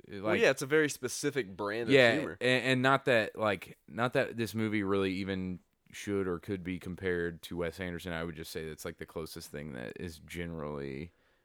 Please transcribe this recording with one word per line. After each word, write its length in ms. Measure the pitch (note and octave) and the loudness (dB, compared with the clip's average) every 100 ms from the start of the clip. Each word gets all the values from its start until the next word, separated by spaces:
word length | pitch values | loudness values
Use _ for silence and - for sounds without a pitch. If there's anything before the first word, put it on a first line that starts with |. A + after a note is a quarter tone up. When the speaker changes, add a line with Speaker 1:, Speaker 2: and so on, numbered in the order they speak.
| - | -14
Speaker 1:
like, 160 | G2+ | -6
Speaker 2:
Well, 120 | G#2 G#2+ | 0 4
yeah, 160 | G#3 | 6
it's 100 | C3+ | 4
a 60 | C3+ | 2
very 220 | D#3 D3+ | 4 4
specific 680 | - B2 - D3 C3+ G2 F#2+ | 0 -6 -2 -2 -2 -4 -4
brand 320 | G2+ A2 A#2 | -2 -2 4
of 60 | C3+ | 8
Speaker 1:
yeah, 180 | A#2+ | 8
Speaker 2:
humor. 240 | G#2+ F2 - | 6 0 -2
Speaker 1:
and, 240 | B2 B2+ | 2 2
and 180 | B2 B2+ | 4 4
not 220 | C3 C3+ - | 4 4 6
that, 300 | A#2+ G#2 - | 4 2 0
like, 420 | G#2+ G2 - - - | 0 0 -4 -18 -12
not 260 | E2+ B2 | -2 0
that 240 | C#3 A#2 A2+ | 2 0 -2
this 160 | A2+ | -4
movie 300 | A2 A2 G#2+ | 0 0 0
really 300 | G2 G2 G2 | 2 2 2
even 460 | F#2 G2 F#2+ F#2 F2+ - _ _ | 0 -2 -2 -4 -6 -12 _ _
should 360 | - - G2+ F#2 | -12 -4 -2 0
or 100 | E2+ | -2
could 260 | - G2 | -4 -6
be 140 | F2 F2+ | -4 -6
compared 640 | F#2 E2+ F#2+ F2 E2+ E2+ | -6 -4 -2 0 -2 -4
to 140 | - F2 | -8 -4
Wes 220 | E2+ E2 | -4 -4
Anderson. 340 | F#2 E2+ F#2 | -6 -6 -6
I 100 | E2 | -4
would 120 | E2+ D2+ | -4 -8
just 160 | E2 | -10
say 160 | F2 D#2+ | -8 -8
that's, 180 | D2+ F2 | -8 -10
like, 120 | E2 | -10
the 80 | D#2+ | -10
closest 440 | F2 D#2+ E2+ E2 | -8 -10 -10 -12
thing 220 | D2 D2+ | -10 -10
that 200 | B1+ A1+ - | -10 -10 -10
is 200 | E2+ D#2+ | -10 -12
generally 920 | D#2+ F2 E2+ E2 D2 D2 C#2 C2+ F2 - _ _ | -12 -8 -6 -6 -6 -6 -6 -8 -10 -14 _ _